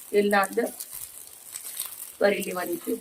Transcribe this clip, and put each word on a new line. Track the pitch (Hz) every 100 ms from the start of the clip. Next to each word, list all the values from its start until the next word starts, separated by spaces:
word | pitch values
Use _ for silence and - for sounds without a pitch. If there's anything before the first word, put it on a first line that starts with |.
| -
તેલના | 202 208 202
અંદર | 190 202 247 - - - - - - - - - - - - - - -
કરી | 202 196
લેવાની | 190 180 175 175
છે. | - 220